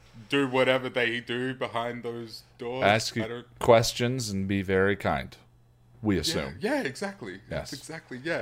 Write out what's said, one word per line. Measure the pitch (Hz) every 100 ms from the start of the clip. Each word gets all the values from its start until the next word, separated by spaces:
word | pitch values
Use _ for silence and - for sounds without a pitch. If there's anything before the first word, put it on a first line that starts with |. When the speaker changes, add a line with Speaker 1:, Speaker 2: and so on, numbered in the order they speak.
| - 117 110
Speaker 1:
do | 139 135
whatever | 131 127 131 127
they | 123 117 120
do | 117 120 127
behind | 127 117 117 120 120
those | 117 117 113 - - -
doors. | 120 131
Speaker 2:
Ask | 98 110 - 117
Speaker 1:
I |
Speaker 2:
you | 110
Speaker 1:
don't | 120 - -
Speaker 2:
questions | - 113 117 - 120 131 104
and | 98 95
be | 98
very | 95 95 98 98
kind, | 101 69 65 - - _ _ _ _ -
we | 107 90
Speaker 1:
Yeah, |
Speaker 2:
assume. | 78 82 69 80
Speaker 1:
yeah, | 214 285
exactly. | 202 123 196 196 104 95 -
That's | - -
Speaker 2:
Yes. | 139
Speaker 1:
exactly, | - 160 - 127
yeah. | 156 147